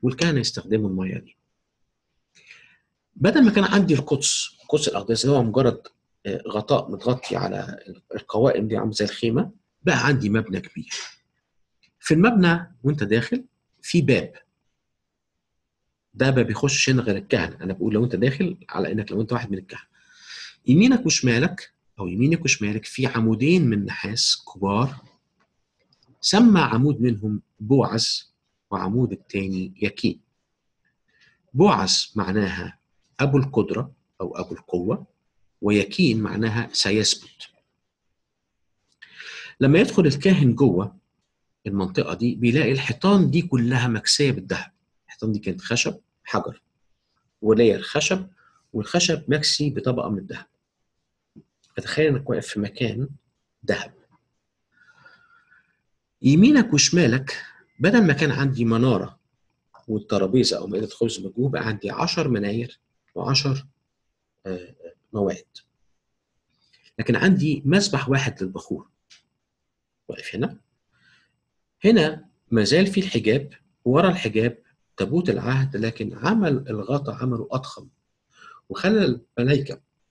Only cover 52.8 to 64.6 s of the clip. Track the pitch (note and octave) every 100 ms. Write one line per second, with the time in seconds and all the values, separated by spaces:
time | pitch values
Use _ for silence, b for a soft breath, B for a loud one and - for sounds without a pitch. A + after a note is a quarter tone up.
52.8 | A#2 G#2+ C#3 - _ _ _ _ G#2+ G2+
53.8 | - - _ _ _ _ _ _ _ b
54.8 | b b b b b b b b b b
55.8 | _ _ _ _ C3 D3+ A#3 D4 - C#3+
56.8 | - F3 C#3 B2+ C3+ - B B _ -
57.8 | D#3+ A#3+ F3+ C#3 D3+ - C#3 A#2 A#2 A2+
58.8 | B2+ G2 F#2+ - _ _ _ _ _ -
59.8 | - G#2+ - G2+ F#2+ B2+ A2+ - G2 G2+
60.8 | G#2+ - A#2 - F#2+ A2+ C3+ D3 A2 G#2+
61.8 | - - F3 F3 C#3 A2 G2+ A2 B2 -
62.8 | _ _ _ F2 F#2 C3+ C#3+ C3+ - _
63.8 | _ _ _ _ _ _ F#2+ F2+